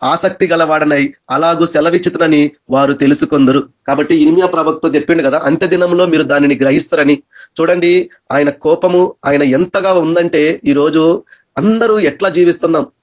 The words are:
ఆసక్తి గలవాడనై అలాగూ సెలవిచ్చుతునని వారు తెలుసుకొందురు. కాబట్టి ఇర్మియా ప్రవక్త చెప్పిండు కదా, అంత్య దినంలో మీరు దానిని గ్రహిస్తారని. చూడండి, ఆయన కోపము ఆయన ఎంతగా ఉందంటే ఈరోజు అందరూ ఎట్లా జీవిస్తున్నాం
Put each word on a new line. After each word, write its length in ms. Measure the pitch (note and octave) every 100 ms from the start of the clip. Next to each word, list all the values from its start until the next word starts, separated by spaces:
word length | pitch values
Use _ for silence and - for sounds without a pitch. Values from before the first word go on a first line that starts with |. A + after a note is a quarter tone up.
ఆసక్తి 440 | C3 C3+ F#3+ - F#3
గలవాడనై 680 | E3 D#3+ D#3 D3+ C#3+ C#3 - -
అలాగూ 340 | C3+ E3 E3
సెలవిచ్చుతునని 840 | E3+ D3+ D#3+ F3 F3 D#3+ D#3+ D3+ D3 - -
వారు 220 | C3 C#3
తెలుసుకొందురు. 760 | C#3 C#3 D3 D#3 D3 C3 C3+ - _ -
కాబట్టి 260 | C#3 D3
ఇర్మియా 320 | E3 D3+ F3 F3+
ప్రవక్త 480 | E3 D#3+ D#3 D#3+
చెప్పిండు 280 | D3 - E3
కదా, 160 | C#3 D3+
అంత్య 220 | C#3 E3 F#3
దినంలో 400 | F3+ F3 F3 F3+
మీరు 160 | D#3+
దానిని 320 | C#3+ C#3+ C#3+
గ్రహిస్తారని. 680 | B2+ C3+ D3 - D#3+ C#3+ C#3+ _ - - -
చూడండి, 500 | E3 F3+ F3 F3+ F3 _ -
ఆయన 180 | C#3 C#3+
కోపము 640 | C#3 D#3 - F3+ F3+ F3+ - -
ఆయన 160 | C#3+
ఎంతగా 500 | C#3+ C3 F3+ G3+ F#3
ఉందంటే 680 | F#3 D#3+ F3 E3+ D#3+ D3+ E3
ఈరోజు 580 | C#3+ C#3+ D3+ D#3 D#3+ F3 - _ _ -
అందరూ 400 | G3 A3+ A#3 G#3+
ఎట్లా 300 | F#3 - G3
జీవిస్తున్నాం 580 | D#3+ F3 E3 E3 D#3+ - _